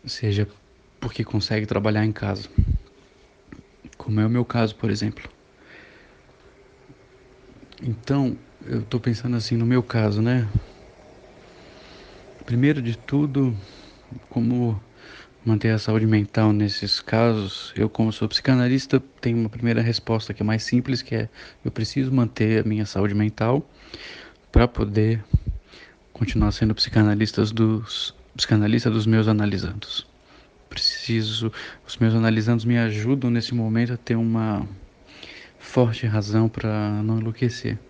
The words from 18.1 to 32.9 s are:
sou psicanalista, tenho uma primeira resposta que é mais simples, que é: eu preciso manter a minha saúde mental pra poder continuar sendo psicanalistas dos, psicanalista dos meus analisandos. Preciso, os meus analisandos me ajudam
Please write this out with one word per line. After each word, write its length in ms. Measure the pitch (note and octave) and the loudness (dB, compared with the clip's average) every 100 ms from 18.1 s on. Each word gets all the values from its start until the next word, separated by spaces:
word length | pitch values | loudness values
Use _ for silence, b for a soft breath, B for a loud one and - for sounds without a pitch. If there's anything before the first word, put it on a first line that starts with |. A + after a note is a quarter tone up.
sou 160 | G#2+ G#2+ | 0 -4
psicanalista, 720 | - - B2+ B2 C3 - C3+ - _ | 0 2 4 4 0 2 0 0 _
tenho 180 | B2 A#2 | -2 0
uma 100 | A2 | -2
primeira 320 | A#2 A#2 A2+ | -2 0 2
resposta 540 | A#2 A2+ - A2+ - | 0 -2 -2 -2 -2
que 80 | G#2 | -4
é 20 | |
mais 200 | G#2 A2 | 0 0
simples, 360 | - B2 B2 B2+ | 0 -2 0 -6
que 140 | - | -4
é: 140 | A2+ A2 B B B | -4 -4 B B B
eu 60 | B2 | -8
preciso 420 | - A2 C#3 C3 | -4 -4 -2 0
manter 520 | C3 A#2 - A2 A2 | 2 0 2 2 2
a 40 | G#2+ | 2
minha 160 | G#2+ | -2
saúde 300 | G#2 F#2+ G2+ | -2 -2 0
mental 520 | G2+ G#2+ - A2 C#3 - B B B B B B B _ | 2 0 0 0 0 -2 B B B B B B B _
pra 140 | - A#2+ | 4 4
poder 580 | - G#2+ G#2 A2 A2+ - - - - B B B B _ | 2 0 2 2 0 0 0 0 -8 B B B B _
continuar 400 | - A2+ A2+ G#2 | -4 -2 2 0
sendo 220 | G2+ A2 | 2 0
psicanalistas 800 | G#2+ - A#2 G#2+ G#2 G#2+ - G#2+ | 0 0 4 4 4 0 0 -2
dos, 600 | A2 A2 A2 A2 - - - - - | 2 2 0 -4 -8 -8 -12 -20 -8
psicanalista 540 | - A2 G#2 A#2 A#2 | 0 2 4 2 2
dos 160 | A2 A2 | 0 2
meus 220 | A2 G#2+ | 4 4
analisandos. 800 | G#2+ G#2 F#2+ F2 G#2 - - - _ B B B _ _ | 2 2 -2 -6 -10 -8 -10 -10 _ B B B _ _
Preciso, 840 | - - - - A2+ G#2+ A2 A2+ B B B - | -4 -4 -4 -2 -2 -2 -4 -6 B B B -18
os 100 | - | 2
meus 160 | A2+ | 4
analisandos 500 | A2+ A2+ A2 A2 A#2 | 4 4 4 2 2
me 140 | A2 A#2+ | 2 2
ajudam 520 | A2+ | 2